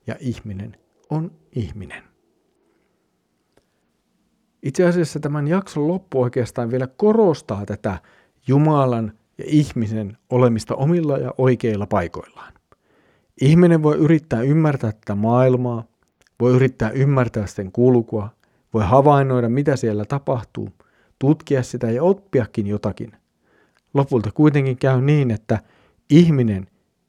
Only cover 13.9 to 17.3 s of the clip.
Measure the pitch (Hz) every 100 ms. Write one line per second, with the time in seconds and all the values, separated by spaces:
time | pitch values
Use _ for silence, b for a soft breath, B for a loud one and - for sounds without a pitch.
13.9 | 151 156 160 - 113 131 156 156 139 113
14.9 | - - 101 110 123 131 127 123 117 107
15.9 | _ _ _ _ - 120 127 131 - 110
16.9 | 135 139 135 117